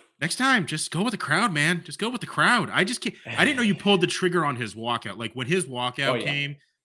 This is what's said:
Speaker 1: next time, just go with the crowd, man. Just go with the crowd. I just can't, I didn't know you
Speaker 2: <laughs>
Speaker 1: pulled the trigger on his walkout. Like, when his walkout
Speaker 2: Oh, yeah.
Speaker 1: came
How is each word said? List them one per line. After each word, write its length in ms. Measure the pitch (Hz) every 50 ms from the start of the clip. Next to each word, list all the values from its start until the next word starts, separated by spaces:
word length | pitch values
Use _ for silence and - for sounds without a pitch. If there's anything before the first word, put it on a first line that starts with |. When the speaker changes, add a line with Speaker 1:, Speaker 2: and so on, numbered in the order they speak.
| _ _ _ -
Speaker 1:
next 160 | 143 170 -
time, 280 | - 254 269 262 220 156
just 240 | - 151 160 - -
go 120 | - 160
with 100 | 208 233
the 60 | 214 -
crowd, 340 | - - 151 180 226 233
man. 300 | 160 147 147 165 180 175 -
Just 140 | - 143 -
go 100 | 202 233
with 140 | 254 226
the 40 | -
crowd. 440 | - - 151 156 202 247 226 151 101
I 100 | 95 139 190
just 180 | 220 240 -
can't, 120 | - - - - -
I 180 | - 110 - 175
didn't 120 | 277 285 254
know 40 |
you 120 | 233 202 180
Speaker 2:
<laughs> 120 | - -
Speaker 1:
pulled 140 | 202 202 180
the 60 | 160
trigger 380 | - - - 185 180 175 175 156
on 100 | 143 127
his 180 | 117 120 104 101
walkout. 440 | 110 113 120 120 110 - 143 - 107
Like, 160 | 117 107 -
when 120 | 131 127
his 200 | 123 180 190 156
walkout 420 | 135 123 123 123 127 123 - 139 139
Speaker 2:
Oh, 60 | 127
yeah. 100 | 113 110
Speaker 1:
came 320 | 143 143 143 143 143 143 - _ _ _ _